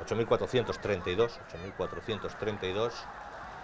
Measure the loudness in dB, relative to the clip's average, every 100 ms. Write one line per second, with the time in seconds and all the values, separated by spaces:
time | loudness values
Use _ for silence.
0 | 0 2 4 4 4 2 2 0 2 2
1 | 2 4 4 2 -12 -8 -8 -2 -2 -2
2 | -4 -4 -4 -2 -2 0 0 2 0 0
3 | -10 -10 -12 -10 -10 -10